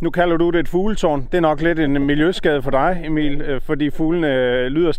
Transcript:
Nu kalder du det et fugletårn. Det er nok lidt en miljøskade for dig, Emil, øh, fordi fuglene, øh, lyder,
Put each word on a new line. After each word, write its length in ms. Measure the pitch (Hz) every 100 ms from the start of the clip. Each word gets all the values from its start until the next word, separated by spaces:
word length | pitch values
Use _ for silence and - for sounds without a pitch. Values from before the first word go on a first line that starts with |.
Nu 100 | 165
kalder 260 | 175 175 165
du 140 | 170
det 100 | 170
et 80 | -
fugletårn. 600 | 175 208 208 170 143 127
Det 40 | 180
er 40 |
nok 200 | 160 151
lidt 180 | 165 160
en 140 | 147 143 139
miljøskade 560 | 147 165 185 175 147
for 80 | 131
dig, 320 | 131 156 180
Emil, 360 | 160 151 147 143
øh, 200 | 143 131
fordi 300 | - 147 147
fuglene, 440 | - 160 175 151
øh, 320 | 131 127 127 127
lyder, 320 | 151 170